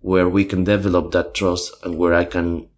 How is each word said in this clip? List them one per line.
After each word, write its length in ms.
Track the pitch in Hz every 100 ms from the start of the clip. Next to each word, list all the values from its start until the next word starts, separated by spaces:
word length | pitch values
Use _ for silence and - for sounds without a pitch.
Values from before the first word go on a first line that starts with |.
where 260 | 90 92 90
we 160 | 98
can 200 | 98 92
develop 480 | 92 104 98 87 82
that 220 | 90 85
trust 380 | - 95 87 - -
and 140 | 87 82
where 180 | 87
I 100 | 85 87
can 420 | 90 85 85 -